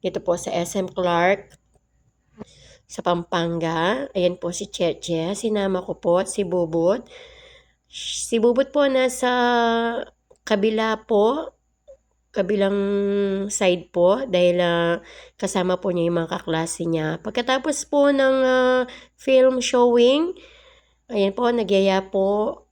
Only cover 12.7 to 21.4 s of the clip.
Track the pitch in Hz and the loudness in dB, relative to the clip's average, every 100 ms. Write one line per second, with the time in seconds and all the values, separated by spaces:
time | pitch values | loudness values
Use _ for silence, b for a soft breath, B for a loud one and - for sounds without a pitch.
12.7 | 202 196 202 202 202 202 196 196 - 190 | 0 -2 -2 -2 -2 -2 -2 -6 0 0
13.7 | 180 - - 175 214 269 180 180 175 175 | 0 -4 2 4 2 0 2 2 4 2
14.7 | 170 170 170 B B B _ 190 196 180 | 2 0 -2 B B B _ -4 -2 0
15.7 | 180 196 180 170 170 165 180 - 160 165 | -2 -2 -2 0 -2 -4 -6 -4 -4 -4
16.7 | - 170 165 156 160 - 208 240 262 285 | -6 -4 -2 -2 -6 -6 -6 -2 -2 -2
17.7 | 285 - 294 285 277 269 262 262 254 254 | -6 -2 2 2 4 2 2 2 2 2
18.7 | 254 247 B B _ - 262 262 254 247 | 2 -2 B B _ 2 4 6 2 0
19.7 | 247 247 240 240 277 339 381 B B B | 2 4 6 4 4 0 -6 B B B
20.7 | B B B _ 220 196 196 | B B B _ -2 0 0